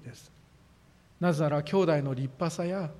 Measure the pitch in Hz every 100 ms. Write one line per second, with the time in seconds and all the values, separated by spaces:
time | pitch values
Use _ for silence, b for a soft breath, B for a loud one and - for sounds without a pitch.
0 | - - - - - - - - _ -
1 | - - 175 151 151 147 147 196 175 147
2 | 139 127 135 - 170 165 175 190 156